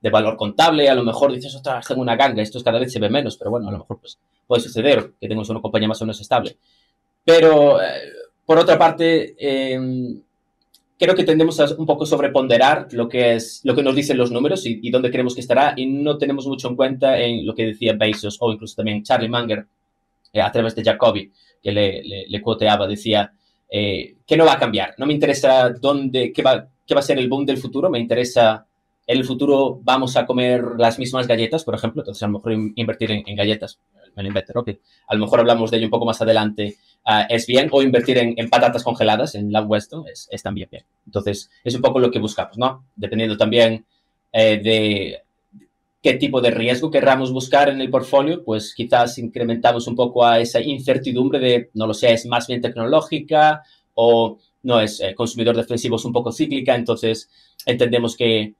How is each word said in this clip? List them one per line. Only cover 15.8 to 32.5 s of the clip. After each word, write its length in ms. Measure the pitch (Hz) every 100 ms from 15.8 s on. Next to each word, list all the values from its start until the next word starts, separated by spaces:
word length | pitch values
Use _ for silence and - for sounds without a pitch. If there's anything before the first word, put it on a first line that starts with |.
| 131
no 320 | 139 147 147
tenemos 300 | 143 139 135
mucho 220 | 135 127
en 60 | 123
cuenta 440 | 131 131 135 131
en 260 | 120 117 107
lo 80 |
que 140 | 110 113
decía 260 | 107 113
Bezos 440 | 104 107 104 101 101
o 120 | 117
incluso 240 | 104 107 -
también 280 | 110 104
Charlie 260 | 104 127 113
Munger, 380 | 120 117 107 - _ _ _ _ _ _
eh, 80 | 104
a 100 | 101
través 220 | 120 113 113
de 80 |
Jacoby, 480 | 104 - 120 104 98 _ _ _
que 100 | 104
le, 300 | 101 101 92
le, 220 | - 98 95
le 140 | 104
cuoteaba, 460 | 117 113 107 104 98
decía, 440 | 104 117 104 101 _ _ _ _
eh, 460 | 104 104 95 - _ _
que 120 | 156
no 80 | 160
va 80 |
a 60 | 131
cambiar, 360 | 131 104 92 -
no 80 | 135
me 80 |
interesa 560 | 147 - 139 135 131 127
dónde, 640 | 120 139 143 135 127 123
qué 80 | -
va, 260 | 131 120 - _ -
qué 80 | 143
va 60 |
a 20 |
ser 160 | 139 135
el 100 | 123
boom 160 | 135 139
del 120 | 131
futuro, 340 | 131 131 175
me 80 | 131
interesa, 680 | 117 117 123 123 113 107 _ _ _ _ -
en 120 | 127
el 40 |
futuro 560 | 127 127 143 139 135 -
vamos 340 | - 131 131 127
a 80 | 120
comer 380 | 127 123 123 123 117
las 180 | 117 120
mismas 300 | 123 127 123
galletas, 360 | 113 113 160
por 120 | 139 107
ejemplo, 260 | 120 131
entonces 220 | - 104
a 40 | 104
lo 60 |
mejor 200 | 101 113